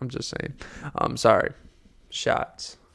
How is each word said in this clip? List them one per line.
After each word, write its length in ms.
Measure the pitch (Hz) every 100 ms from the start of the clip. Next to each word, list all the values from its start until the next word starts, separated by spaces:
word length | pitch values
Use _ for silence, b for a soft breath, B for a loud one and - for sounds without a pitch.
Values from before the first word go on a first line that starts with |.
I'm 80 | 127
just 220 | - -
saying. 240 | - - - B B 147 -
Um, 220 | - 120
sorry. 340 | 117 104 - - - - - - -
Shots. 720 | - - - - - - - _